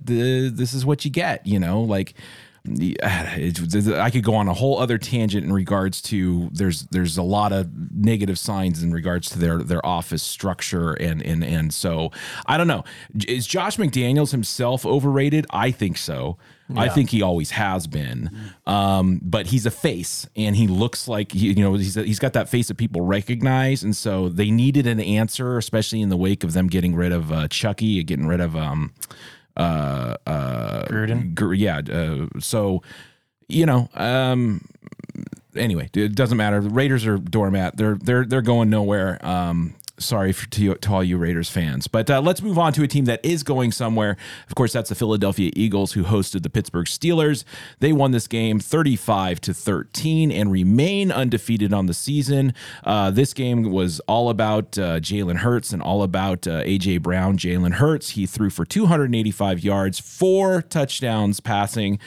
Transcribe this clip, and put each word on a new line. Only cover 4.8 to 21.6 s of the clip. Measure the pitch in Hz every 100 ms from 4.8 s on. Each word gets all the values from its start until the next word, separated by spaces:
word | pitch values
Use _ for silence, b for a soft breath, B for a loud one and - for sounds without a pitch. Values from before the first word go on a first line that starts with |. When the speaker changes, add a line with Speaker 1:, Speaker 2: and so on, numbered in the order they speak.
| 123 117
Speaker 1:
tangent | - 123 110 98 80
in |
regards | 98 90 98 95 90
to | - 104 92 87 87
there's, | 80 95 78 -
there's | 92 90 80
a |
lot | 90 101 104
of | 98 87 - 85
negative | 92 104 113 98 92
signs | - 98 92 80
in | 85
regards | 82 82 87 -
to | -
their, | 85 82
their | 65 87
office | 78 87 - 82
structure. | - - 98 90 - 90 82
And, | 76 85 78
and, | - 82
and | 73 80 78
so, | - 92 82 82 B B B -
I | 156
don't | 170
know. | 113 - B B 107
J-, | 101 123
is | 113
Josh | 185 185 214
McDaniels | 185 127 123 139 143
himself | 135 104 - 123 131
overrated? | - 135 139 135 139 151 151
I | 92 120
think | 123 101 82
so. | - 69 67 87 b b b 117
I |
Speaker 2:
Yeah. | 123
Speaker 1:
think | 143 127
he | 113
always | 95 87 76
has | - 101 92 80
been. | 76 69 62 69 104 107 B -
Um, | 101 98 98 92 90
but | 90 107 101
he's | 123 110
a |
face, | - 160 92 90 - - -
and | 107
he | 101 110
looks | 92 117 - -
like, | 107 104
he, | 95 101
you | 98